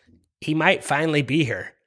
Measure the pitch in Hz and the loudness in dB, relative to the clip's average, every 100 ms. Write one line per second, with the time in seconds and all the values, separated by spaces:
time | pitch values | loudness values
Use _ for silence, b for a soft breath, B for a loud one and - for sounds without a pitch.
0 | b _ _ _ - 156 165 190 - 143 | b _ _ _ -4 0 2 2 0 -2
1 | 160 147 127 151 127 98 - - | 0 0 2 0 0 -4 -10 -18